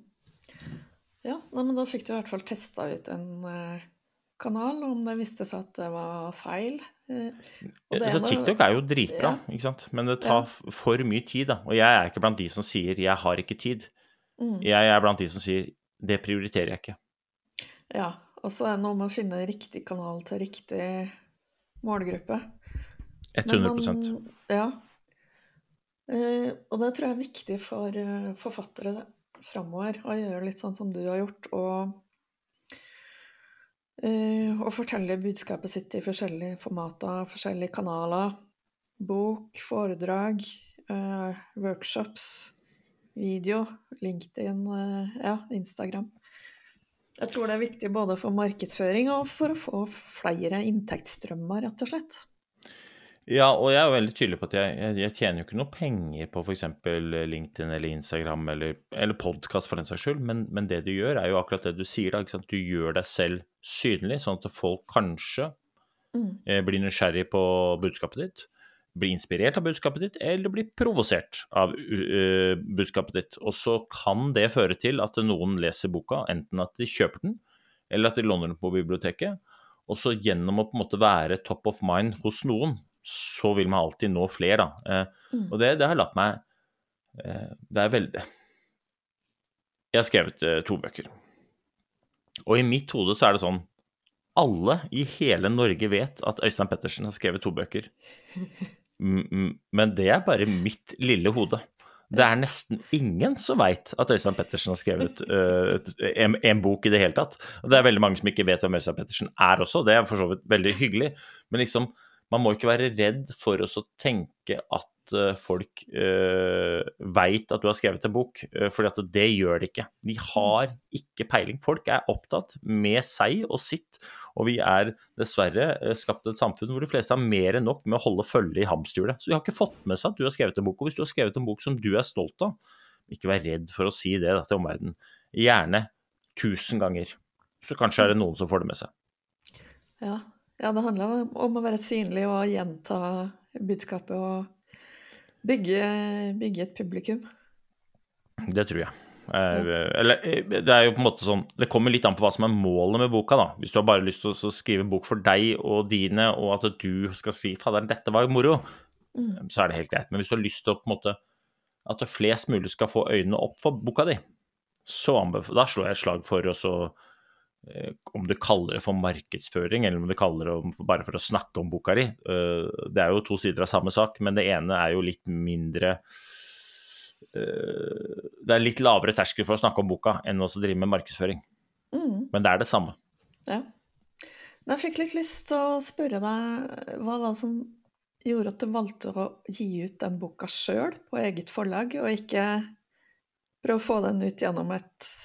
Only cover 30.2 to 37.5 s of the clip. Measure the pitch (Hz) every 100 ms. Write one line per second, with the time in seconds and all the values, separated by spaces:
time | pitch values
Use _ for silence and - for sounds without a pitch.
30.2 | 208 180 190 190 208 190 202 180 180 185
31.2 | 202 202 - 190 185 185 196 196 _ _
32.2 | _ _ _ _ _ - - - - -
33.2 | - _ _ _ _ _ _ - 220 220
34.2 | 220 220 220 214 220 214 240 226 185 185
35.2 | 196 202 - 202 190 196 196 202 196 190
36.2 | 196 165 180 180 - 175 165 - 185 185
37.2 | 185 - 196